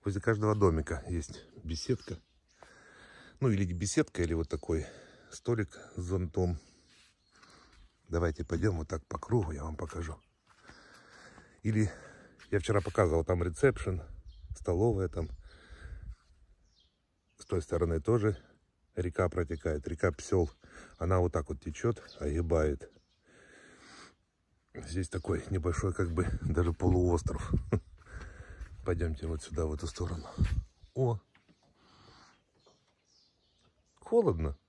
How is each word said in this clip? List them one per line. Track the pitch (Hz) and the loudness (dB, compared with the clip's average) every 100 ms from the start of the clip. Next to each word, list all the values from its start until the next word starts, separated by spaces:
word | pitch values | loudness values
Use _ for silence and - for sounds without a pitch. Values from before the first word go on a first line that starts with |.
Возле | 104 98 | -2 0
каждого | 113 107 107 | 0 2 2
домика | 104 98 80 76 80 - | 6 6 4 0 -6 -4
есть | 87 - - - - | -6 -6 -14 -18 -14
беседка. | 80 80 - 123 - 85 _ _ _ _ - - - - - - - - | -8 -8 -4 -4 -4 -12 _ _ _ _ -20 -20 -20 -20 -20 -20 -20 0
Ну, | 131 | 2
или | 98 95 | 2 0
беседка, | 87 101 - 151 - | 0 0 2 0 0
или | 82 | 0
вот | 82 80 | 0 -2
такой | 76 - 80 78 - - - - | -4 -2 -2 -2 -14 -20 -20 -20
столик | - - 117 101 - - - | -8 -2 -2 -2 -8 -12 -8
с | |
зонтом. | 87 90 90 - 87 80 - _ _ - - _ _ _ - - - - - _ _ | -2 -2 0 0 0 0 -8 _ _ -20 -20 _ _ _ -20 -20 -20 -20 -20 _ _
Давайте | 85 85 76 | 0 0 0
пойдем | 78 85 104 87 | -4 0 0 0
вот | 71 | -4
так | 82 - | -8 -6
по | - | -8
кругу, | - 120 82 | 0 0 0
я | 71 | -6
вам | 78 | -8
покажу. | 76 80 87 80 76 _ _ _ _ - - - - - - - - - _ | -8 -8 -6 -8 -10 _ _ _ _ -20 -20 -20 -20 -20 -20 -20 -20 -20 _
Или | 107 107 104 - - - - - - | 0 2 2 -2 -18 -20 -20 -20 -2
я | 101 | -2
вчера | - 101 | 2 0
показывал, | - - 90 80 | 2 2 4 4
там | 80 87 | 2 0
ресепшн, | 87 82 139 - - 87 - - - - - - | 0 4 2 4 -4 -4 -6 -16 -18 -20 -14 -8
столовая | - 87 117 98 92 | -2 2 2 2 -2
там. | 85 82 - - - - - - - - - _ _ _ _ _ _ _ _ _ _ _ _ | -4 -6 -10 -18 -20 -20 -18 -14 -14 -14 -16 _ _ _ _ _ _ _ _ _ _ _ _
С | - | -2
той | 92 | -2
стороны | - 82 85 80 | 0 0 2 0
тоже | 73 117 107 - - _ _ _ _ | 2 2 2 0 -10 _ _ _ _
река | - 87 - 90 | -4 -2 0 0
протекает, | 90 85 82 - 76 - | 0 -2 -2 -2 -2 -4
река | 80 92 | 0 0
Псел. | 73 - 95 82 - - - - - | 0 0 2 2 -4 -20 -20 -20 -4
Она | 87 92 | 0 2
вот | 87 | 2
так | 80 73 | 0 -4
вот | 71 | -8
течет, | 87 76 - - - - | -8 -2 -2 -2 -10 -6
огибает. | 73 78 82 82 76 69 - - _ _ _ - - - - - - - - _ _ _ _ _ _ | -2 0 2 4 4 0 -8 -20 _ _ _ -20 -20 -20 -20 -20 -20 -20 -20 _ _ _ _ _ _
Здесь | - 73 87 90 | -16 -6 -4 -2
такой | 92 - 82 - | -4 -2 -2 0
небольшой, | 92 85 85 95 | 0 0 0 -2
как | 87 87 | 0 0
бы, | 82 95 - | 2 0 0
даже | - 85 85 | 0 2 2
полуостров. | 82 87 90 90 87 - 76 - - - | 4 4 6 6 4 0 -4 0 -2 0
<laughs> | 110 - - - - - - - - - - | -2 -2 -20 -16 -14 -14 -16 -18 -14 -14 -6
Пойдемте | - 85 82 73 80 | -2 0 0 -2 -4
вот | 80 | -6
сюда, | - 78 78 | -4 -2 -2
в | |
эту | 78 78 | -2 -6
сторону. | - 90 85 - - - - - _ - | -4 -4 -4 -8 0 2 2 -4 _ -10
О! | - 127 110 _ _ _ _ _ _ _ - - - - _ _ _ _ _ _ _ _ _ _ _ _ _ _ _ _ _ | 0 0 0 _ _ _ _ _ _ _ -20 -20 -20 -20 _ _ _ _ _ _ _ _ _ _ _ _ _ _ _ _ _
Холодно. | - 233 185 85 76 69 | 2 4 4 2 -2 -4